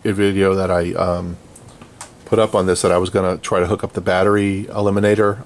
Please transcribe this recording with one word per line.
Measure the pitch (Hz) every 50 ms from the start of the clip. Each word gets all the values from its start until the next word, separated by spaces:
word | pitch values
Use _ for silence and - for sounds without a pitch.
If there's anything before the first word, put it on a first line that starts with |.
| -
video | 113 98 101 101 101 95 98 98 95 95
that | 95 95 92
I, | 92 87 85 90 90
um, | 85 92 90 87 87 90 87 87 - - - - - - - - - - - - - - - - - -
put | - 117 110
up | 110 107 -
on | 104 92
this, | 92 90 - -
that | 92
I | 87
was | 87 92 92
gonna | 92 101 92 90 90
try | 82 - - 110 92
to | 87
hook | 85 104 95 -
up | 98 -
the | 101
battery | 87 98 92 92 95 101 101 104 101 101 98 95 104 -
eliminator | - 104 104 101 98 101 104 104 104 104 107 101 101 110 -